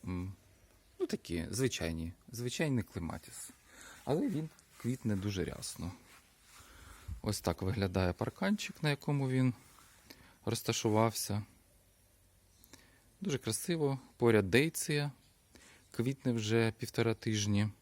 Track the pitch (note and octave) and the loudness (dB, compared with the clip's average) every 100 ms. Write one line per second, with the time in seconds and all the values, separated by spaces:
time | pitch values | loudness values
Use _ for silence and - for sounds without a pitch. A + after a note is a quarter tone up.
0 | F#2 F2+ F#2 G2 - - - - _ - | -6 -6 -6 -12 -20 -20 -20 -20 _ -8
1 | F#4 G#3 - E2+ D#2+ G#2+ C3 - E2 E2 | -6 -6 -4 -4 -4 -2 -2 -2 -4 -4
2 | E2 - - A2+ B2 - D#3+ B2+ - - | -6 -10 -14 -8 -8 -4 0 0 -2 -6
3 | E2+ - - - - - - - - - | -6 -8 -12 -16 -16 -20 -20 -20 -20 -14
4 | - D3+ C#4+ D3+ D#3 - _ - A#2 C3 | -2 0 0 -2 -6 -12 _ -6 -4 -2
5 | A2+ G2+ G2+ G2 D#2+ - - - F2 - | -2 -2 -2 -2 -4 -4 -10 -8 -10 -10
6 | - - _ _ - - - - - - | -20 -20 _ _ -20 -20 -20 -20 -20 -20
7 | - - G#2+ G#2 - E2+ F#2+ G2+ G2 F#2+ | -14 -6 -4 -2 -2 0 -2 0 0 2
8 | F#2 - A2+ - F#3+ G#3 - - D3+ C#3+ | 0 0 -4 -2 -2 0 -4 -2 -2 -2
9 | - C#3+ C3+ C3 B2+ A#2 - - - - | -2 0 2 2 2 0 -14 -20 -20 -20
10 | - - - - - A2+ - B2 A2+ G#2+ | -20 -20 -20 -8 -4 -2 -2 0 2 4
11 | A2+ - - G2+ G#2+ - _ _ _ _ | 4 2 -4 -4 -4 -18 _ _ _ _
12 | _ _ _ _ _ _ - - - _ | _ _ _ _ _ _ -20 -20 -20 _
13 | _ _ G3 C#3 - A2 - E3 D3 C3+ | _ _ -4 -2 -2 -4 -2 0 2 0
14 | - _ A#2+ A2 G2 A#2 D#3+ - - D3 | -6 _ 6 8 6 4 4 -2 -2 0
15 | C#3+ - - _ _ - - - _ - | -2 -6 -20 _ _ -20 -20 -20 _ -2
16 | A#2 C3+ C3 A#2 G#2+ A2+ A2+ - A2+ - | -2 0 0 0 2 4 4 0 -6 0
17 | A2+ A2 - G#2+ G2+ G2+ G#2 - | 2 2 0 0 4 4 2 -2